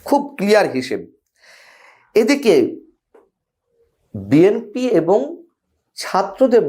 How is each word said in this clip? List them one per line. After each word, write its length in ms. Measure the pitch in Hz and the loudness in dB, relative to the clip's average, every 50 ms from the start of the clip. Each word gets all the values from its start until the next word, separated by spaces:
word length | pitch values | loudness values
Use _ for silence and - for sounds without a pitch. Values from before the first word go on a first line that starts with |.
| - | -6
খুব 160 | - 285 277 277 - - | -2 -2 -2 -2 -6 -8
ক্লিয়ার 300 | - 190 202 214 208 185 139 | -4 0 2 2 2 2 0
হিসেব। 300 | 127 131 123 - 107 90 - - _ _ _ _ _ _ _ _ - - - _ _ _ _ _ _ _ _ _ - | -2 -6 -6 -6 -8 -10 -10 -14 _ _ _ _ _ _ _ _ -20 -20 -20 _ _ _ _ _ _ _ _ _ 0
এদিকে 400 | 214 240 220 285 - - 220 170 135 110 - - - - _ _ _ _ _ _ _ _ _ _ _ _ _ _ _ _ _ _ _ _ _ _ _ _ _ - | 0 2 2 0 0 2 2 4 4 2 0 -4 -8 -18 _ _ _ _ _ _ _ _ _ _ _ _ _ _ _ _ _ _ _ _ _ _ _ _ _ -14
বিএনপি 720 | 208 98 101 123 151 180 202 220 233 233 - - 254 254 247 | -14 -4 0 2 4 4 4 2 -2 -6 -10 -8 -6 -4 -2
এবং 300 | 220 165 160 170 202 226 277 302 339 - - _ _ _ _ _ _ _ _ _ _ | 0 0 0 0 0 0 -2 -4 -10 -16 -20 _ _ _ _ _ _ _ _ _ _
ছাত্রদের 680 | - - - - 190 196 196 - - 262 254 254 226 170 | -16 -8 -4 -4 -4 -4 -4 -2 0 2 2 4 2 2